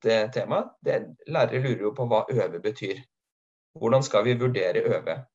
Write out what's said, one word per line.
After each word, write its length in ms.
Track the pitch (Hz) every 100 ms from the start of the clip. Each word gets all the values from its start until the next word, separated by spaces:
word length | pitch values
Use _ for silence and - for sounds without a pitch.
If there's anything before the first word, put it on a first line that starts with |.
eh, 260 | 113 113 110
tema, 400 | 117 95 175 - _
det, 320 | 147 - - - -
lærere 360 | 156 120 131
lurer 200 | 135 98 104
jo 40 |
på 120 | 127 120
hva 180 | 110 -
øve 300 | 120 92 87
betyr. 400 | 101 110 98 95 - _ _ _ _ _ _
Hvordan 280 | - 113 135
skal 220 | 135 104
vi 100 | 117
vurdere 500 | 117 127 110 92 107 113
øve? 300 | 90 80 127 -